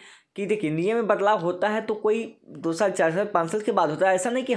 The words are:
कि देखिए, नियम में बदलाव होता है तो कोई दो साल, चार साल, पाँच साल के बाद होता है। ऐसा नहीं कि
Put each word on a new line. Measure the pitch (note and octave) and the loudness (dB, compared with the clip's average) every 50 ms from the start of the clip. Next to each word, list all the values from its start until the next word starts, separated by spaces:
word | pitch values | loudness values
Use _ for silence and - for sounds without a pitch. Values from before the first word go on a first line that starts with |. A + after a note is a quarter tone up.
| - - - - _ _ _ | -16 -20 -20 -20 _ _ _
कि | - G3+ | -6 -4
देखिए, | F#3 G#3+ G#3 - D3+ | -2 -2 -2 -2 -2
नियम | D#3 D#3+ E3+ G3+ A3+ | -2 0 0 0 0
में | A#3 A3+ F#3+ | 0 0 0
बदलाव | G3+ F3 F#3+ G3+ G#3+ G3 | 0 2 2 2 2 2
होता | E3 F3 F3+ F3+ G3 G#3 | 0 -2 -2 0 0 0
है | G#3+ A3 | 0 -2
तो | G#3+ A3 G#3+ | -2 -4 -4
कोई | G#3+ - G#3+ G#3+ A3+ A3+ - - _ _ - | -2 0 0 0 0 -2 -6 -12 _ _ -20
दो | - D3+ C3+ E3 D#3+ | -14 -8 -4 -4 0
साल, | E3 G#3+ G3 | 0 0 0
चार | F#3 - F3+ E3 | 2 2 2 2
साल, | E3 F#3 G#3 | 2 0 -2
पाँच | G#3 - F3 E3 D#3+ | 0 0 0 0 0
साल | E3 G#3+ | -2 -4
के | G#3+ - | -2 0
बाद | G#3+ G3 F3 D#3 | 2 2 2 2
होता | D#3 - F#3 F#3+ | 2 2 2 4
है। | F#3+ | 4
ऐसा | - - B3 | 2 0 -2
नहीं | A#3 C4 B3+ | -2 -2 -2
कि | B3+ A#3+ | -2 -2